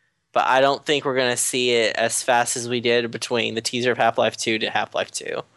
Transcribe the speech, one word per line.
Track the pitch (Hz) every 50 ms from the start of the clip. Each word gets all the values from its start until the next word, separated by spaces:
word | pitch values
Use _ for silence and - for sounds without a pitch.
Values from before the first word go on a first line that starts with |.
| _ _ _ _ _ _
but | - 120 -
I | - 127 135
don't | 135 139 139 - -
think | - 147 139 139
we're | 143 127
gonna | 131 127 123 123
see | 120 - - - 127 123 123
it | 120 117 110 101 -
as | - 113 117 - - -
fast | 135 120 120 120 - -
as | 127 117 120
we | 127 120
did | 113 120 120 120 117 113
between | 120 120 - - 123 117 113 113 110
the | 113
teaser | 113 - - 117 123 123
of | 117
Half-Life | 127 117 117 117 131 110 110 -
two | - - 120 110 110
to | 113 101
Half-Life | - 104 104 - - 87 - -
two. | - - - - 131 127 - _ _